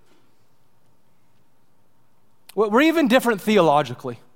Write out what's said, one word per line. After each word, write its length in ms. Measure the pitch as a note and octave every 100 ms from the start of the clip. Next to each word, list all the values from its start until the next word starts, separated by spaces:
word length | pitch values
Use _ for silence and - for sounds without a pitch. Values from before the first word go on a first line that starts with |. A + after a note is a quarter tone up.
| - - - _ - - - - - - - - _ - - - - - - - - - - - -
we're 280 | - G#3+ A3
even 260 | D#4 E4 C4+
different 320 | B3+ A#3+ G3+
theologically. 800 | - G#3+ D#3+ D3 C3 B2 C3 A#2 -